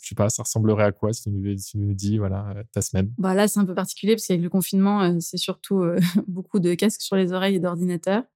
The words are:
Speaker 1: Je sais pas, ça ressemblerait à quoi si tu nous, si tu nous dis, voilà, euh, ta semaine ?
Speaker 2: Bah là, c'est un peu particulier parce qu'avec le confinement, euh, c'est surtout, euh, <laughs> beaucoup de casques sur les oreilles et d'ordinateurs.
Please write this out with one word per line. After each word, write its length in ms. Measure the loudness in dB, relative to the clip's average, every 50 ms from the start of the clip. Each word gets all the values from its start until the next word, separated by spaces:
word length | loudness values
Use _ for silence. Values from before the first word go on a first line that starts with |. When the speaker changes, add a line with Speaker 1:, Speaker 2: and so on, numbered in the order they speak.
Speaker 1:
Je 80 | -16 -6
sais 60 | -2
pas, 160 | 0 0 0
ça 140 | 0 -2 -6
ressemblerait 400 | -4 0 2 4 4 4 4 4
à 80 | 2
quoi 200 | 2 0 -2 -2
si 120 | -2 -4 -4
tu 60 | -6
nous, 280 | -4 -4 -2 -4 -4 -6
si 140 | -6 -8
tu 60 | -6 -4
nous 140 | -2 -2
dis, 240 | -2 -2 -2 0 0
voilà, 380 | 0 0 -2 -4 -4 -6 -8 -10
euh, 60 | -12 -10 -6
ta 80 | -4 -4
semaine ? 320 | -4 -2 0 0 0 0 -2 -2
Speaker 2:
Bah 160 | 0 2 4
là, 120 | 4 4
c'est 140 | 4 4 2
un 60 | 0
peu 80 | 0 0
particulier 400 | -2 -4 -4 -6 -2 0 0 0
parce 120 | 2 0
qu'avec 160 | 0 0 0
le 60 | 0 0
confinement, 540 | 0 0 0 2 2 2 4 4 4 4
euh, 140 | 2 2 2 0
c'est 160 | -2 -4 -6
surtout, 440 | -6 -4 -6 -6 -6 -4 -2 0 0
euh, 200 | 2 2 2 2
<laughs> 260 | 2 2 2 0 -2
beaucoup 320 | -2 -6 -8 -6 _ -2 0
de 140 | 2 2
casques 300 | 2 2 0 0 0 -2
sur 140 | -4 -2 0
les 160 | 0 0 0
oreilles 240 | 0 0 0 0 0
et 40 | 0
d'ordinateurs. 640 | 0 -2 -2 0 -2 -2 -2 -2 0 0 0 0 -2 _ _